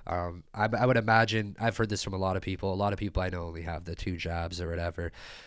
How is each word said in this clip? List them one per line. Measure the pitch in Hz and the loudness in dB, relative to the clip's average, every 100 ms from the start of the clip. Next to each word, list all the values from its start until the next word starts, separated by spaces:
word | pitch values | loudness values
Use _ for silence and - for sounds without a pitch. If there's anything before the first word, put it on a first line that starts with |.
| 85 | -4
um, | 87 87 87 - | -2 -2 -6 -10
I, | 104 110 110 | 0 2 4
I | 127 | 4
would | 120 | 4
imagine, | 107 113 110 110 104 - | 6 6 6 2 -2 0
I've | 113 107 | 0 2
heard | 110 | 2
this | 104 | 0
from | - | -2
a | 95 | 0
lot | 95 92 | 0 0
of | |
people. | 95 95 98 | -2 -2 -2
A | |
lot | 95 101 | 2 0
of | 92 | 0
people | 101 92 | -2 0
I | 92 | 0
know | 87 | -2
only | 85 82 | -6 -6
have | 82 80 | -6 -6
the | 85 | -6
two | 85 - 85 | -6 -4 -4
jabs | 85 85 85 87 | -2 -2 -4 -4
or | 85 | -4
whatever. | 85 85 85 85 - - - | -2 -2 -2 -6 -6 -16 -16